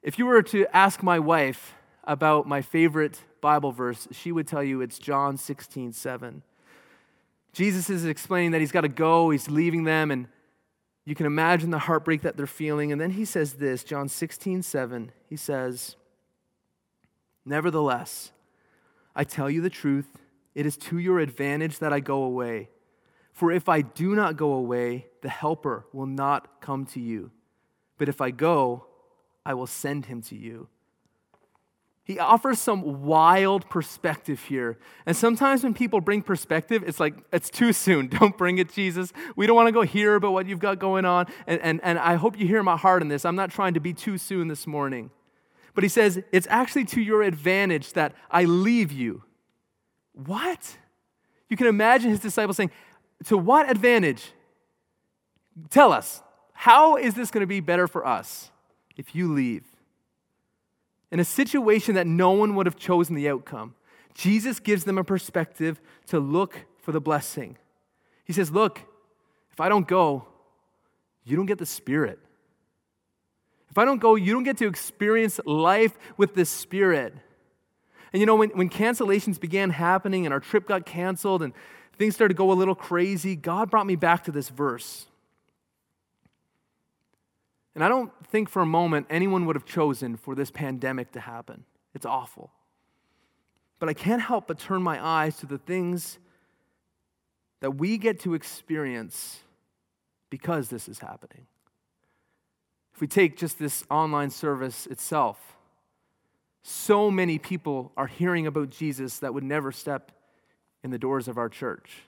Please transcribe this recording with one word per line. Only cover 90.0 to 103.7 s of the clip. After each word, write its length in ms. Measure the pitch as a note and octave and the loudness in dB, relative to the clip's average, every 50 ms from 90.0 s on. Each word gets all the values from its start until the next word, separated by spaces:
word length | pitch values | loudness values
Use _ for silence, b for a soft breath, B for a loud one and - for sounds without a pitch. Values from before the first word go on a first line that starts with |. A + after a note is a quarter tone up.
| - B2 A#2 A2+ | -6 -8 -8 -10
for 160 | - - C3+ | -10 -10 -8
this 140 | C3 C#3 C3+ | -8 -8 -8
pandemic 640 | - - D#3 C#3 C3 B2+ A#2+ C3+ C3 C3 B2 _ | -8 -8 -8 -8 -6 -6 -6 -6 -6 -6 -10 _
to 80 | _ B2 | _ -18
happen. 440 | A2 - A#2 A#2 A#2+ _ B2 - - _ _ _ _ _ _ | -16 -14 -16 -16 -16 _ -20 -20 -20 _ _ _ _ _ _
It's 120 | C#3+ - | -14 -8
awful. 460 | - B2 C3 B2 - - - - - _ _ _ _ _ _ _ _ _ _ _ _ _ _ _ _ _ _ _ _ _ _ _ _ _ _ | -6 -6 -6 -6 -8 -18 -20 -20 -20 _ _ _ _ _ _ _ _ _ _ _ _ _ _ _ _ _ _ _ _ _ _ _ _ _ _
But 100 | D#3+ D#3+ | -6 -6
I 60 | D#3 | -6
can't 280 | - - F3+ A3 A#3+ | -4 -2 0 0 0
help 260 | A3 - B3 G#3+ - - | 0 -2 -4 -4 -2 -4
but 100 | E3 D3+ | -10 -10
turn 240 | - - F#3+ F#3 | -6 -6 -4 -2
my 200 | F#3 F3 D#3+ C3+ | -2 -2 -4 -4
eyes 360 | A2 D#3+ E3 D#3 D#3 D#3 D#3 - | -4 -2 0 0 0 0 -4 -6
to 80 | - | -12
the 140 | C#3 C#3 C#3 | -12 -12 -14
things 580 | _ - F3+ F#3 F3+ F3 F3+ F3 E3 - - - _ _ _ _ _ _ _ _ _ _ _ _ _ _ _ _ _ _ _ _ _ _ _ _ _ _ _ _ | _ -6 -6 -4 -4 -4 -4 -6 -8 -10 -16 -18 _ _ _ _ _ _ _ _ _ _ _ _ _ _ _ _ _ _ _ _ _ _ _ _ _ _ _ _
that 100 | - C3+ | -8 -8
we 260 | C#3 C#3 D#3 F#3+ A3 A3 | -6 -4 -4 -4 -4 0
get 220 | G3 A3+ G#3 F3 | 0 -2 -2 -2
to 120 | - F#3+ E3+ | -4 -4 -4
experience 1080 | D#3+ - - - - - _ D#3+ D#3 D3 C3+ B2 A#2 A2+ F2+ - - - - - - _ _ _ _ _ _ _ _ _ _ _ _ _ _ _ _ _ _ | -4 -6 -10 -18 -18 -10 _ -6 -4 -4 -6 -6 -8 -10 -12 -12 -14 -14 -14 -16 -20 _ _ _ _ _ _ _ _ _ _ _ _ _ _ _ _ _ _
because 400 | - C#3 - - E3+ D#3+ C3+ A#2 | -16 -12 -6 -4 -4 -4 -4 -6
this 200 | - A#2 - - | -10 -12 -14 -16
is 100 | G#2 - | -18 -18
happening. 460 | - A2 G#2 - - - _ - C3 _ _ _ _ _ _ _ _ _ _ _ _ _ _ _ _ _ _ _ _ _ _ _ _ _ _ _ _ _ _ | -18 -18 -18 -20 -20 -20 _ -20 -20 _ _ _ _ _ _ _ _ _ _ _ _ _ _ _ _ _ _ _ _ _ _ _ _ _ _ _ _ _ _
If 80 | - | -8
we 60 | D3+ C#3+ | -8 -2
take 300 | - G3 G3 E3 C#3+ - | 2 2 2 2 2 -2
just 220 | - D#3+ - - | -8 -8 -6 -6
this 260 | D#3 D3 | -8 -6